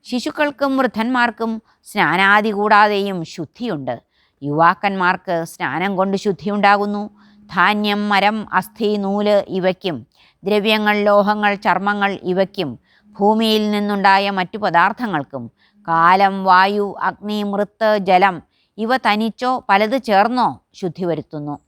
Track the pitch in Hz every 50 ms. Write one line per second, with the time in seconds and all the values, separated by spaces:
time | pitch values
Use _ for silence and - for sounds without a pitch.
0 | _ - 247 247 - 311 - - 302 294 285 - 277 277 269 269 254 220 - 214
1 | 220 240 254 247 240 233 214 - 226 226 226 220 _ _ _ _ _ - - 208
2 | 180 147 160 185 196 196 202 214 208 226 202 196 208 214 214 208 208 208 208 196
3 | 196 202 196 180 160 - - - 160 - _ - 240 240 185 147 135 127 120 -
4 | _ _ _ _ _ _ _ _ 139 143 147 156 165 170 190 - - 202 196 190
5 | 180 180 180 180 _ - 175 165 165 160 - - 180 135 131 156 175 202 196 180
6 | 190 196 196 190 - 214 185 - - 208 202 208 202 202 208 202 202 208 208 208
7 | 208 208 _ _ _ _ _ _ - - - 180 175 196 214 208 208 208 202 208
8 | 208 208 208 190 196 208 220 220 202 - - 185 - - _ - 226 208 214 208
9 | 196 190 196 208 208 208 208 202 - - 156 190 175 185 185 _ - 185 156 117
10 | 123 _ _ _ _ _ _ _ - 190 208 214 196 220 214 214 214 208 208 208
11 | 208 208 202 202 196 208 214 214 208 202 202 202 - 208 180 185 196 202 202 202
12 | 202 202 190 - - 185 180 190 196 185 - - 180 139 117 - _ _ _ _
13 | _ _ - - 196 208 220 220 226 220 214 214 214 214 208 208 208 202 208 202
14 | 190 196 196 196 202 196 202 190 185 175 - 214 208 190 160 170 175 196 220 -
15 | 247 214 185 147 139 _ - 131 117 104 _ _ _ _ _ _ _ 170 165 165
16 | 165 170 185 190 196 196 196 196 190 190 180 180 190 202 202 208 202 196 175 -
17 | - 190 170 - 190 208 214 208 208 202 196 202 208 - _ _ 220 214 214 214
18 | 190 185 185 180 190 196 180 151 - _ _ _ _ _ _ - 214 220 262 254
19 | - 220 208 214 226 226 - - 247 247 262 240 - - 196 196 214 220 254 269
20 | - - 202 190 208 226 247 254 226 170 131 - _ _ _ - - 180 156 -
21 | 185 170 160 151 143 _ - 151 147 147 147 - _